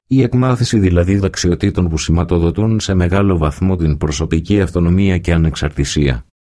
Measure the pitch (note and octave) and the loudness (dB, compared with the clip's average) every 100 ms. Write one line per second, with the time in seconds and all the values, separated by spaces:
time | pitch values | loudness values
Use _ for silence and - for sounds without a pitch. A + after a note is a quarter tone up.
0 | - C3+ B2+ B2 B2+ B2 B2 A2+ F#2+ F2 | -2 0 2 2 0 0 0 2 2 2
1 | F2 G2+ F#2+ - F2+ F2 G2+ F#2 F2+ D#2+ | 2 2 0 -2 -2 0 0 0 -2 -2
2 | - E2 F2 F2 E2+ F2+ A2 A2 - F#2+ | 0 0 2 0 0 0 0 -2 0 0
3 | F2 F#2+ G2+ F2+ D2+ - F#2+ F#2 D#2+ D2 | 2 2 2 2 0 0 -2 0 0 0
4 | D#2 D2 D#2+ E2 D#2+ G2+ F#2 F2+ E2+ F2+ | -2 -2 -2 -2 0 0 0 0 2 2
5 | G2 F2+ F2 E2 D#2+ C#2 D2+ - C#2+ - | 2 0 0 0 0 0 -6 -4 -4 0
6 | C#2+ A#1+ - _ _ | 0 -2 -8 _ _